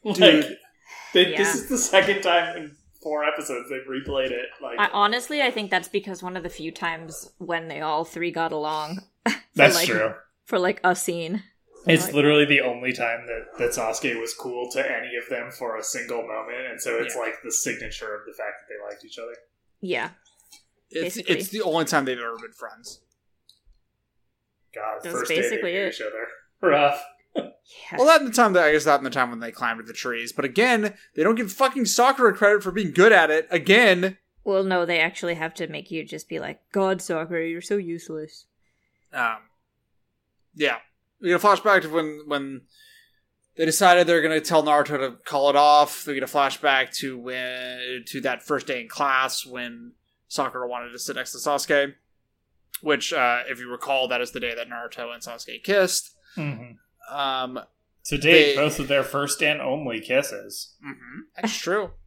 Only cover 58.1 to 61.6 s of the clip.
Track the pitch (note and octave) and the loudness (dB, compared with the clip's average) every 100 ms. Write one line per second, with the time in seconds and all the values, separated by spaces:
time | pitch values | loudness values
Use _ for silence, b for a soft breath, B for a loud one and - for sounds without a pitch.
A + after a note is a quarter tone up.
58.1 | C#3 D3 E3+ D3 C#3 D3+ D3 C3+ C#3 C3+ | 0 6 8 8 4 0 -2 0 0 0
59.1 | C#3 C#3+ - D3+ D3 C3 C#3+ C#3 A2+ A2 | -4 -4 -2 0 0 -4 -4 -4 -8 0
60.1 | B2+ D3 G2+ - - - _ D3 - B2 | 0 0 -10 -12 -16 -16 _ -18 -18 -18
61.1 | B2 - - A3 - | -20 -18 -6 -6 -4